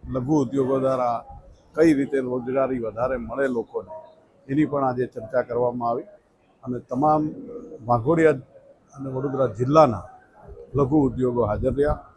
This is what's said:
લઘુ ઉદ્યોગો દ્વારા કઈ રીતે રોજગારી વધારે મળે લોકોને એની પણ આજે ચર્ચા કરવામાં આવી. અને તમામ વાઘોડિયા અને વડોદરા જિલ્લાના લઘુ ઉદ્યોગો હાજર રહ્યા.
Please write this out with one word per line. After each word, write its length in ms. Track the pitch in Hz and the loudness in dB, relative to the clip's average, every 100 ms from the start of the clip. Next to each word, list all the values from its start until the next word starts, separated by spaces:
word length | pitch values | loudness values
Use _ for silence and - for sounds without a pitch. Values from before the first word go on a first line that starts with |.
| - | -6
લઘુ 200 | 127 123 160 | -6 0 0
ઉદ્યોગો 320 | 170 139 131 135 | 2 0 0 2
દ્વારા 320 | 131 131 123 117 - - - - _ - | 0 0 0 -2 -6 -20 -20 -20 _ 2
કઈ 140 | 165 143 | 4 4
રીતે 200 | 139 139 127 | 2 -2 -2
રોજગારી 560 | 127 123 131 131 131 | -4 -2 -2 0 -2
વધારે 320 | 113 107 127 131 113 | -4 -4 -2 -2 -6
મળે 200 | 123 139 120 | -2 -2 -2
લોકોને 360 | 110 117 98 - - - _ _ - | -4 -8 -10 -16 -18 -20 _ _ -6
એની 220 | 139 151 | 0 0
પણ 160 | 143 135 | 0 -2
આજે 160 | 127 123 | -2 -4
ચર્ચા 280 | - 110 127 123 | -6 -4 -2 -2
કરવામાં 420 | 120 123 120 120 | 0 0 0 -2
આવી. 180 | 120 165 - _ _ _ _ | -4 -6 -18 _ _ _ _
અને 140 | 127 123 - | -8 -8 -6
તમામ 320 | 127 151 156 156 - - - - - 110 | 0 2 2 0 -6 -12 -14 -14 -14 0
વાઘોડિયા 520 | 120 117 165 160 139 - - - - _ | 0 2 4 4 4 -4 -20 -20 -20 _
અને 140 | 139 135 | -14 -8
વડોદરા 360 | 131 139 135 131 104 | -6 -4 0 -2 0
જિલ્લાના 480 | 127 156 147 104 - - _ - - - - 127 | 2 6 6 4 -8 -20 _ -20 -20 -20 -8 -2
લઘુ 200 | 135 151 135 | 2 4 2
ઉદ્યોગો 340 | 117 127 120 110 | 0 -2 0 0
હાજર 240 | 104 120 123 | 0 -2 0
રહ્યા. 220 | 143 147 - | 0 0 -6